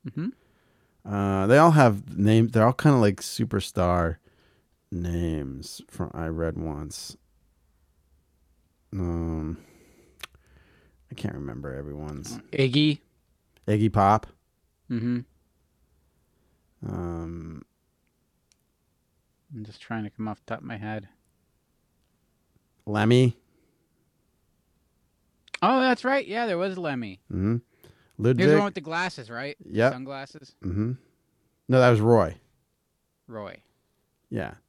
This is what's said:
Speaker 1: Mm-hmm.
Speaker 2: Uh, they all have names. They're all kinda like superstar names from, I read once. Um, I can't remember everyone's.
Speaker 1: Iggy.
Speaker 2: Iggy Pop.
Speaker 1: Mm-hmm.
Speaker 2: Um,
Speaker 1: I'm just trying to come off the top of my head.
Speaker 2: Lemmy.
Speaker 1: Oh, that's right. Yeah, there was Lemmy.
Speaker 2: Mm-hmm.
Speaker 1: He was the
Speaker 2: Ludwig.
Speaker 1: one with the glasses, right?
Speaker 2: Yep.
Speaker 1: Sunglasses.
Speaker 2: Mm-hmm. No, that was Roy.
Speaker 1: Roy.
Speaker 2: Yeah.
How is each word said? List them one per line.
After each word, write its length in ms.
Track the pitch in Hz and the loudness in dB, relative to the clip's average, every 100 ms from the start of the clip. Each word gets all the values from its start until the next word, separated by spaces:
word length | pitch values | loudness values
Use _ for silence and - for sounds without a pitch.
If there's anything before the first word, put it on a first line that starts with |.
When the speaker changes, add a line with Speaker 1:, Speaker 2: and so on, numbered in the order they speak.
| 135 | -12
Speaker 1:
Mm-hmm. 220 | 135 190 - _ _ _ _ _ _ 104 | -8 -8 -10 _ _ _ _ _ _ -8
Speaker 2:
Uh, 360 | 101 98 98 98 | -4 0 0 4
they 100 | 135 | 6
all 140 | 165 | 8
have 460 | 156 127 101 - - | 8 6 4 -8 0
names. 360 | 101 113 117 | 4 6 4
They're 120 | 113 113 | 4 2
all 60 | |
kinda 260 | 123 151 135 | 4 4 4
like 200 | 104 95 | 4 0
superstar 1000 | - - 113 101 - - 90 87 82 82 _ _ _ _ _ _ _ | -8 -6 -4 -4 -4 -2 0 2 0 -4 _ _ _ _ _ _ _
names 920 | 87 87 85 85 78 69 67 - - - | -8 -4 -2 -2 -4 -8 -12 -14 -18 -18
from, 200 | - 78 | -10 -10
I 140 | - 80 | -8 -8
read 300 | 80 82 82 | -4 -4 -4
once. 600 | 80 76 73 - - - _ _ _ _ _ _ _ _ _ _ _ _ _ _ _ _ _ | -8 -8 -12 -14 -16 -20 _ _ _ _ _ _ _ _ _ _ _ _ _ _ _ _ _
Um, 640 | 98 87 85 82 80 78 85 - _ _ _ _ _ - _ _ _ _ _ _ _ _ | -6 -4 -2 -4 -4 -6 -10 -14 _ _ _ _ _ -20 _ _ _ _ _ _ _ _
I 40 | - | -10
can't 180 | - | -8
remember 420 | 69 69 58 71 67 | -8 -10 -10 -10 -10
everyone's. 640 | 73 73 76 71 - - - | -10 -10 -10 -12 -12 -14 -8
Speaker 1:
Iggy. 480 | 139 135 139 151 147 _ _ _ _ _ _ - | -2 2 4 2 0 _ _ _ _ _ _ -2
Speaker 2:
Iggy 240 | 107 107 | 2 2
Pop. 360 | 104 98 110 - _ _ _ _ _ _ | 4 6 4 0 _ _ _ _ _ _
Speaker 1:
Mm-hmm. 300 | 117 117 120 127 _ _ _ _ _ _ _ _ _ _ _ _ _ _ _ - | -6 -2 -4 -8 _ _ _ _ _ _ _ _ _ _ _ _ _ _ _ -10
Speaker 2:
Um, 800 | 92 87 85 82 85 80 78 - _ _ _ _ _ _ _ _ _ _ _ _ _ _ _ _ _ _ | -8 -8 -8 -10 -12 -14 -16 -20 _ _ _ _ _ _ _ _ _ _ _ _ _ _ _ _ _ _
Speaker 1:
I'm 120 | 127 107 | -16 -16
just 160 | - | -18
trying 240 | - 113 104 | -8 -8 -8
to 40 | |
come 200 | - 110 | -8 -8
off 100 | 104 - | -8 -10
the 80 | |
top 60 | - | -10
of 60 | - | -8
my 120 | 110 | -10
head. 320 | 107 107 101 _ _ _ _ _ _ _ _ _ _ _ _ _ _ _ _ _ - | -8 -10 -12 _ _ _ _ _ _ _ _ _ _ _ _ _ _ _ _ _ -4
Speaker 2:
Lemmy. 500 | 107 110 123 127 - _ _ _ _ _ _ _ _ _ _ _ _ _ _ _ _ _ _ _ _ _ - | 0 4 6 4 0 _ _ _ _ _ _ _ _ _ _ _ _ _ _ _ _ _ _ _ _ _ -2
Speaker 1:
Oh, 200 | 190 262 | 0 2
that's 240 | 262 240 247 | 2 0 0
right. 200 | 277 - | -2 -2
Yeah, 200 | 214 233 | -4 -2
there 120 | 170 | -2
was 200 | 190 185 | -2 -4
Lemmy. 420 | 165 127 110 92 _ | -4 -4 -8 -12 _
Speaker 2:
Mm-hmm. 280 | 90 101 117 _ _ - _ _ - | -2 0 -2 _ _ -20 _ _ -2
Speaker 1:
He 60 | |
was 120 | 110 123 | 0 4
the 80 | |
Speaker 2:
Ludwig. 140 | - 151 | 6 6
Speaker 1:
one 80 | 202 | 4
with 100 | 185 | -6
the 60 | |
glasses, 480 | 151 165 185 - 113 | -6 -4 -4 -8 -14
right? 260 | 117 139 - - | -10 -10 -12 -6
Speaker 2:
Yep. 280 | 104 123 | 0 2
Speaker 1:
Sunglasses. 600 | 127 131 135 135 151 131 _ | 0 -12 -14 -14 -20 -20 _
Speaker 2:
Mm-hmm. 300 | 95 92 110 127 _ _ _ _ _ _ - | -6 -4 -4 -4 _ _ _ _ _ _ 0
No, 100 | 131 | 4
that 100 | 123 | 6
was 120 | 113 | 6
Roy. 340 | 110 117 85 90 _ _ _ _ _ _ _ _ - | 6 4 4 -4 _ _ _ _ _ _ _ _ -18
Speaker 1:
Roy. 340 | 110 101 - _ _ _ _ _ _ _ | -14 -14 -16 _ _ _ _ _ _ _
Speaker 2:
Yeah. 260 | 101 69 - | -8 -8 -12